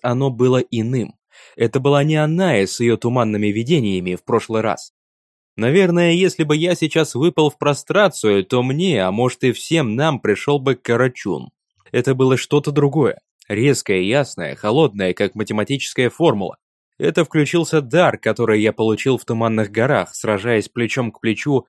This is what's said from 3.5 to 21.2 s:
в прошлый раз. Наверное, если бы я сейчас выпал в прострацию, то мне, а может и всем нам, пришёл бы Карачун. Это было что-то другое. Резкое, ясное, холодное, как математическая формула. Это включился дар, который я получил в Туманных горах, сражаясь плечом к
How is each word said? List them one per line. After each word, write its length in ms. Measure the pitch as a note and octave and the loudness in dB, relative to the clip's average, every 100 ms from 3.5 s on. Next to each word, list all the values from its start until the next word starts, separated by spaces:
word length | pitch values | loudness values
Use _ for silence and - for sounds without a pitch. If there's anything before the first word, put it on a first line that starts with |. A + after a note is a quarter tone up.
| G#2 A#2+ E3 A2 F#2+ F2+ | -2 0 0 0 -2 -4
в 100 | F2+ | -6
прошлый 380 | - A2+ - A2 | -2 -2 -2 -4
раз. 300 | A2 F#2 - _ _ _ _ _ _ - | -2 -4 -8 _ _ _ _ _ _ -4
Наверное, 560 | A2+ E3 F#3+ E3+ F3 | 0 2 2 2 2
если 320 | E3+ F#3 - | 2 0 0
бы 120 | D#3 D3+ | -2 0
я 200 | E3+ F3 | 0 0
сейчас 400 | D#3 - D3+ - | 0 0 -2 0
выпал 340 | D#3+ - D3+ | 0 2 0
в 80 | - | 0
прострацию, 880 | C#3+ C#3 - E3+ G3+ - G#2+ G2+ F#2+ | -2 -2 0 2 2 2 0 2 2
то 160 | B2+ | 0
мне, 420 | B2 C#3 F#3+ C3 | 0 0 0 0
а 60 | F#2 | 0
может 340 | G2+ B2 - | 0 -2 0
и 100 | C3 | -2
всем 420 | A#2 - E3 B2+ A2 | -2 -2 -2 0 0
нам, 240 | D#3 C3+ | 0 0
пришёл 400 | - G2+ - C#3+ | 0 -2 0 0
бы 160 | C3 B2+ | 0 -2
Карачун. 760 | - A#2 B2+ - G2+ D#2 B1+ _ _ _ _ | 0 0 0 -2 -6 -6 -8 _ _ _ _
Это 220 | B2 B2 | -2 0
было 240 | C3 C3 B2+ | 2 2 2
что-то 320 | - C#3+ C#3+ | 0 -2 0
другое. 480 | D3 C#3+ C#3 A#2+ - _ _ - | 0 0 2 0 -2 _ _ -8
Резкое, 520 | G#2 C3+ C3+ - F#2+ | -2 0 0 0 0
ясное, 540 | F#2 C3 C3+ - E2 C2+ | 2 0 -2 -6 -10 -6
холодное, 580 | G#2 B2 D3 G2+ F#2 | -2 2 2 0 -2
как 200 | F2+ G2+ | 0 -2
математическая 760 | G#2+ G#2 G#2+ G#2 C#3 - - B2 | -2 -6 -4 -2 -4 -6 -2 -2
формула. 480 | - E3 A2 F#2 - _ _ _ - | 2 0 2 -4 -10 _ _ _ -4
Это 240 | C#3+ E3 | -2 0
включился 560 | E3 D#3+ C#3+ E3+ D#3+ D#3+ | 0 0 0 0 0 -2
дар, 380 | C3+ D3+ E3 G#2 | 0 2 2 2
который 440 | - G#2+ A#2 G#2+ | -2 -2 2 2
я 120 | G#2+ | 2
получил 440 | G#2 A2 G#2+ C3+ B2 | 0 0 0 0 -2
в 60 | |
Туманных 480 | - A2+ A2+ A2 G#2 | -2 -2 0 0 -2
горах, 420 | G#2 B2 B2+ F2+ | 0 2 2 -2
сражаясь 540 | - A2 G#2+ A2 A2+ G2+ | -6 -2 -2 0 0 0
плечом 460 | - A#2 - A#2+ | -4 -4 -2 -4
к 80 | - | -4